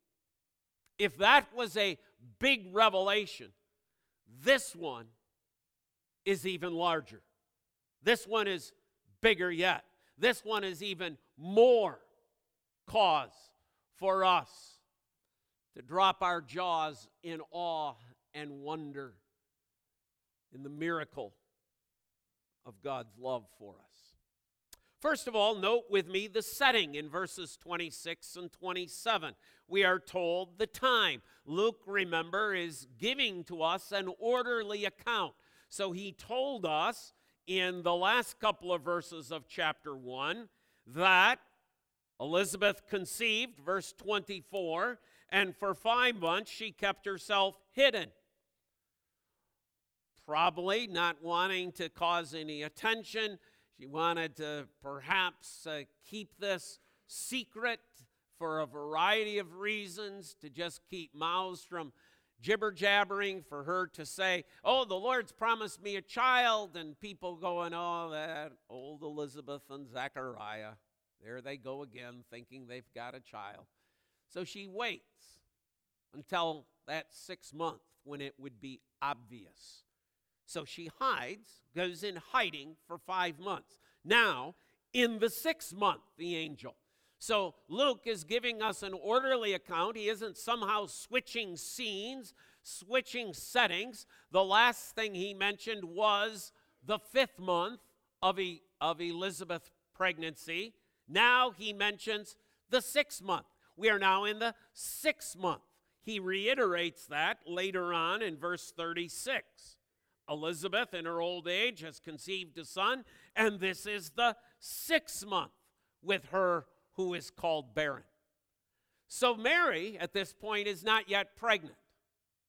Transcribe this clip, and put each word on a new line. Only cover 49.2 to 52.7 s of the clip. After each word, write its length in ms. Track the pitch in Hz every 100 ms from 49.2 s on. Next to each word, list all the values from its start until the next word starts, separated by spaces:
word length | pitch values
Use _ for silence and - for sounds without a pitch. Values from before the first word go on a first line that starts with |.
| _ _ _ _ _ _ _ _ _ _ -
Probably 600 | 151 175 165 180 214 233
not 360 | 170 175 165
wanting 500 | 165 170 190 190 180
to 160 | - 165
cause 440 | - 170 175 156
any 280 | 160 156 151
attention. 760 | 151